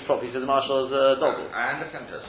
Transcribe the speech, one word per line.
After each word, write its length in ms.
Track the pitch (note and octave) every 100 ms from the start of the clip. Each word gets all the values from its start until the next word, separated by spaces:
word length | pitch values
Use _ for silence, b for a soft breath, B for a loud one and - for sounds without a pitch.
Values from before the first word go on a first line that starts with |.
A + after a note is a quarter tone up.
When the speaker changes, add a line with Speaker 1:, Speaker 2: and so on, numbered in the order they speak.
| -
Speaker 1:
properly." 240 | C#3 B2
He 20 |
says, 80 | B2+
"The 80 | C3+
Marshal 380 | C#3 C3+ C3+ C3
is 40 | C3+
a 240 | C3+ C3+
doddle." 320 | D3 - -
Speaker 2:
I 240 | A2 B2+ D3
understand 300 | D#3 D#3 -
Toast. 180 | E2+